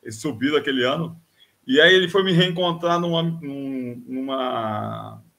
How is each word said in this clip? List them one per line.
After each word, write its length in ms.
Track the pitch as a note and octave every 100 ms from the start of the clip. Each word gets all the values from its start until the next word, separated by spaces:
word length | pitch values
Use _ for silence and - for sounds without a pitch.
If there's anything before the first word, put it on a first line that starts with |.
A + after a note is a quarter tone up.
Eles 140 | - A2
subiram 360 | D#3 A#2 C3 D3+
aquele 260 | C#3+ C3+
ano. 320 | B2 D3+ E3 - _ _ _ _ -
E 140 | C3+
aí 140 | E3
ele 140 | F#3 F3+
foi 160 | G3
me 80 | F#3+
reencontrar 680 | E3+ F#3 F3 F3+ E3 E3+ F3
numa, 240 | F3 E3
num, 800 | E3 E3 C#3+ C#3 C3+ C3 B2+ A#2+ A#2+
numa 1120 | C3 C3+ C3+ B2+ A#2+ A2 G#2+ A2 A2 G#2+ A2 _